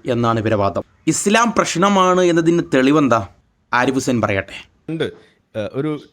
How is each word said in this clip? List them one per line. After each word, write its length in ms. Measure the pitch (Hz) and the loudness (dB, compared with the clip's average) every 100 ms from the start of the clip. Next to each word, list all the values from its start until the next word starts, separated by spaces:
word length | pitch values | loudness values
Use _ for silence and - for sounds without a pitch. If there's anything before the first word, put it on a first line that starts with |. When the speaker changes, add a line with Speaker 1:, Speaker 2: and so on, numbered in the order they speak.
| - | -4
Speaker 1:
എന്നാണ് 320 | 117 117 113 | -2 0 0
ഇവരെ 160 | 104 104 | 0 0
വാദം. 280 | 98 101 - _ - | 0 -2 -8 _ -4
ഇസ്ലാം 460 | 156 202 226 233 - | -2 0 2 2 0
പ്രശ്നമാണ് 640 | 165 165 202 190 185 180 | -2 0 2 4 2 2
എന്നതിന് 420 | 175 165 170 170 - | 2 2 2 0 0
തെളിവെന്താ? 540 | 135 131 156 135 113 95 _ _ _ _ | 2 4 4 2 0 -2 _ _ _ _
ആരിഫ് 220 | 120 127 131 | 0 0 0
ഹുസൈൻ 260 | 135 120 | -2 -2
പറയട്ടെ. 440 | 104 98 - - - _ - | 0 -2 -4 -12 -20 _ -10
Speaker 2:
ഉണ്ട്. 140 | 160 | -6
ഏഹ്, 680 | 113 - _ _ _ 110 104 | -6 -8 _ _ _ -10 -8
ഒരു 260 | 127 151 147 - | -6 -6 -8 -8